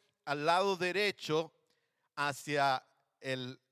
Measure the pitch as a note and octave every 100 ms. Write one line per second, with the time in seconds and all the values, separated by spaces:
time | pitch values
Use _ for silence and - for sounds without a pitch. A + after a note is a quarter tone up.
0 | _ _ D3 D3 D#3 F3+ G3 F#3 F3+ F3+
1 | G#3 - - D#3 D#3+ _ _ _ _ _
2 | _ - C#3+ C3+ D3+ C#3+ C#3 C3 - _
3 | _ _ C3+ C3 B2 B2+ _